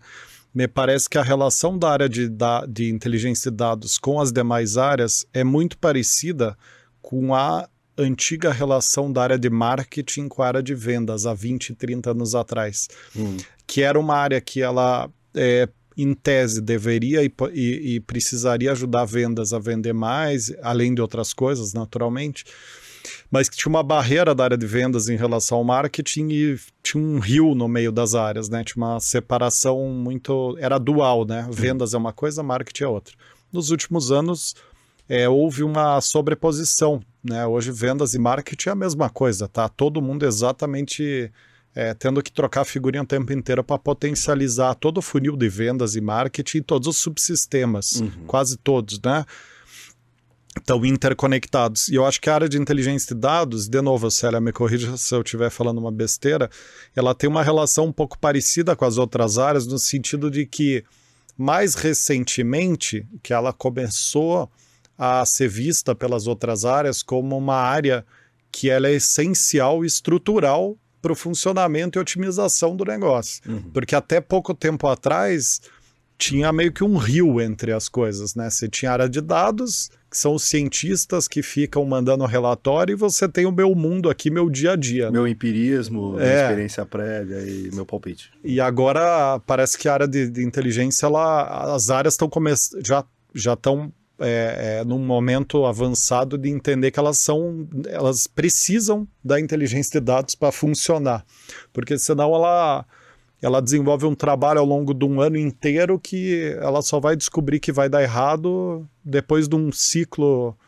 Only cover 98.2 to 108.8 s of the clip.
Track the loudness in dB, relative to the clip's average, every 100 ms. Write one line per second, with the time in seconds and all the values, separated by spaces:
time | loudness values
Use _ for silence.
98.2 | -2 0 2 2 2 2 2 0 -4 _
99.2 | 0 0 2 0 0 0 0 0 2 2
100.2 | 0 0 0 2 0 0 0 2 0 -2
101.2 | -6 -20 -20 -20 -10 -8 -4 -2 0 2
102.2 | 4 4 4 4 2 0 -6 -18 -20 _
103.2 | _ _ 0 2 2 2 4 2 2 0
104.2 | 2 4 4 4 4 2 0 0 0 2
105.2 | 2 2 -2 -2 0 2 2 0 -2 -4
106.2 | -2 -2 -2 -2 0 0 0 2 2 0
107.2 | 0 -2 0 0 0 0 2 4 2 2
108.2 | 2 0 0 -2 -4 -6